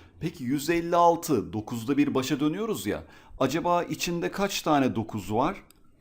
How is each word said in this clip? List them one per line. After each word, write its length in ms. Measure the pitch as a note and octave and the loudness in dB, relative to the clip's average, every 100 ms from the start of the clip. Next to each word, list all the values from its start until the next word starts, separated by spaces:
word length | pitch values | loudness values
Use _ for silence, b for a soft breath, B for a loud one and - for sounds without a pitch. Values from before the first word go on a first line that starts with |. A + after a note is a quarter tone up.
| b - | b -8
Peki 240 | E3 F3 | -8 -6
yüz 260 | A#2+ C#3+ D3 | -4 -2 0
elli 260 | E3+ E3+ F3 | -2 2 4
altı, 560 | E3+ E3 - A#2+ E2+ | 6 4 2 0 0
dokuzda 440 | G#2+ G#2+ A#2 A2+ C#3 | -6 -6 -6 0 2
bir 180 | C#3 | 2
başa 260 | C3 B2+ C#3 | 2 0 0
dönüyoruz 460 | D3+ F3+ A3 D3 G2+ | 0 0 -4 -4 -4
ya. 160 | D2+ B B B - | -6 B B B -2
Acaba 420 | B2+ D#3+ E3+ F3 | 0 0 2 2
içinde 480 | - D#3 F3 E3+ F3 | 0 -4 -4 -2 -4
kaç 320 | F#3+ G3 - | -2 -2 -2
tane 320 | E3 C#3+ B2+ | 2 4 4
dokuz 380 | G#2+ G#2+ A2 F#2+ | 0 -4 -6 -2
var? 300 | G#2+ D#3 G3 - _ - b | 0 0 -4 -14 _ -20 b